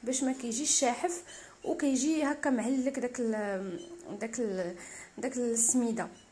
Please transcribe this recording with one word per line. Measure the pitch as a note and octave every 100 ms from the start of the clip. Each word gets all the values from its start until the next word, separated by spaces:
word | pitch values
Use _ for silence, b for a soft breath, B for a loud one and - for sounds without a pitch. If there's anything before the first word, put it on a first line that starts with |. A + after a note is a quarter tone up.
باش | A3+ C4
ما | C4
كيجيش | C4 A#3+ A3+ D#4
شاحف | - B3+ B3 F4 F4 - B B B
وكيجي | - D#4+ C#4+ C4 C#4 D#4+
هكا | C#4 D4 D4
معلك | B3+ A3+ C4+ B3+ C4+
داك | A#3+ A#3+
ال-، | A3+ A3 G3+ G3 F#3+ E3+ - - - G3+
داك | A3+ A#3
ال-، | A3 F#3+ F3 F3+ B B B -
داك | - B3
السميده. | A#3+ A3+ - B3+ A#3 A3+ F3+ - -